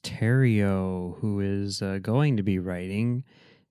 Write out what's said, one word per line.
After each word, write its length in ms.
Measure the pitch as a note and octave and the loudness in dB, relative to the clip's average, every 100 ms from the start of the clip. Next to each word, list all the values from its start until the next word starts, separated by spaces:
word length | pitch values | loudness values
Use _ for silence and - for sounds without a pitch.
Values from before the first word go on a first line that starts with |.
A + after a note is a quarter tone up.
Terrio, 1160 | - - A2 C3 B2+ G#2+ G2+ F#2+ F#2+ F#2 F2+ - | -12 -2 2 4 4 4 4 2 0 -4 -6 -4
who 220 | A2 G2+ | -2 0
is, 400 | G2 G2 G2+ G2 | 0 -2 -4 -4
uh, 180 | G2 G2 | -4 -4
going 360 | G2 A#2+ D3 A2+ | 0 2 4 2
to 60 | |
be 160 | G2 F#2 | 2 0
writing 680 | F2+ F2+ F#2 G2+ A#2+ B2 C3 - - _ _ | 0 -4 -4 -2 -2 -2 -6 -16 -20 _ _